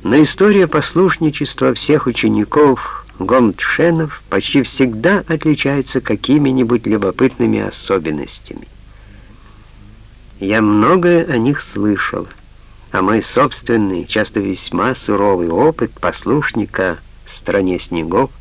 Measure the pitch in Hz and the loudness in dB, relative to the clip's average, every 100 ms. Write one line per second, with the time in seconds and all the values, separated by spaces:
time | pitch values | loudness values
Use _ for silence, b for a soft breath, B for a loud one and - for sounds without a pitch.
0 | 98 135 147 - 202 202 170 156 - 165 | 2 4 4 4 4 4 4 0 0 2
1 | 185 - 156 - 139 - 131 120 - 151 | 2 2 -2 -2 -8 0 -2 0 2 2
2 | 131 113 113 107 104 147 147 127 - - | 2 0 0 0 0 4 4 4 -4 -14
3 | - - 95 127 113 87 - - 170 160 | -16 -8 0 4 2 0 -4 0 2 2
4 | 156 - - 95 - 143 120 - 131 110 | -2 -8 -4 -4 0 0 0 0 0 2
5 | 151 202 - 160 156 147 139 139 131 135 | 0 0 0 -2 0 0 0 -2 -2 -6
6 | - 110 - 147 139 131 117 120 117 110 | -2 -4 2 2 4 2 2 0 0 0
7 | 98 - 131 - 117 107 101 - - 98 | 0 0 0 2 0 0 -4 -8 -2 -2
8 | 78 76 65 - - - - - - b | -2 -6 -8 -14 -18 -18 -18 -20 -20 b
9 | b b b b b b b b 104 b | b b b b b b b b -20 b
10 | - - - - 98 110 107 104 117 180 | -20 -20 -20 -12 -2 0 2 2 4 4
11 | 175 170 165 127 117 147 - 101 104 95 | 4 2 2 0 0 -2 -6 -4 -2 -2
12 | - - 95 - - - - - - 101 | -4 -8 -10 -18 -20 -20 -20 -20 -6 -2
13 | 95 110 - 120 135 - - 117 101 90 | 0 0 0 0 0 -2 -2 0 0 -4
14 | - 107 104 107 98 92 - 90 113 120 | -4 -4 -2 -4 -4 -6 -6 -2 -2 -4
15 | - 104 101 90 85 85 151 160 117 - | -2 0 2 0 0 2 0 0 -6 -4
16 | 90 - 98 143 147 113 101 - 92 80 | -6 -4 -2 -2 -2 -4 -6 -4 -4 -4
17 | - - - - - 98 92 87 - 85 | -14 -20 -20 -12 -4 -2 0 -4 -4 -6
18 | 82 95 135 - | -2 -2 -2 -6